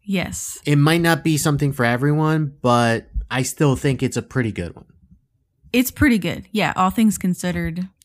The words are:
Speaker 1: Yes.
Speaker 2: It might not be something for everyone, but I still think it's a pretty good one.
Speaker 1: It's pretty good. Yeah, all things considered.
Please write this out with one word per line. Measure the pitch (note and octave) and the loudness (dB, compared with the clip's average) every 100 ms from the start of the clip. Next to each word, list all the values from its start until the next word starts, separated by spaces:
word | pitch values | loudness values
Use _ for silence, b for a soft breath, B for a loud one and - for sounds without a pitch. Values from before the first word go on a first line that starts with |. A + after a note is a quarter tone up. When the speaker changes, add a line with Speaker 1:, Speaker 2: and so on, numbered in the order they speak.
Speaker 1:
Yes. | - G3 - F#3 - - | -4 -4 -4 -8 -12 -8
Speaker 2:
It | - D3 | 0 4
might | D3 E3+ | 4 4
not | E3+ E3 | 2 2
be | E3 | 0
something | D3+ D#3 C#3+ C#3+ | 0 0 0 -2
for | C3 | 0
everyone, | A#2+ A#2+ C#3+ D3+ D#3 D#3 D3 - | 0 2 0 2 2 0 -2 -2
but | B2 A#2+ A#2 A2+ - - - | 2 4 4 0 -4 -8 -4
I | B2+ | -4
still | B2+ - D3+ | -4 0 2
think | B2+ C#3+ B2 | 2 -2 -2
it's | C3 | -2
a | B2 | -4
pretty | - C3+ A2+ | -4 -4 -4
good | G2+ F2 | -4 -10
one. | - - _ _ - _ _ _ _ - | -12 -20 _ _ -20 _ _ _ _ -4
Speaker 1:
It's | A#3+ B3+ | -2 -2
pretty | - D4 A3+ | 0 2 2
good. | E3 - - | 0 -6 -6
Yeah, | G#3+ D#3+ - | -2 -2 0
all | F#3 | 0
things | F#3+ A3 F#3+ | 2 2 2
considered. | F#3 F3 F3+ F3 E3+ E3 F#3+ _ | -2 -2 -4 -4 -6 -6 -10 _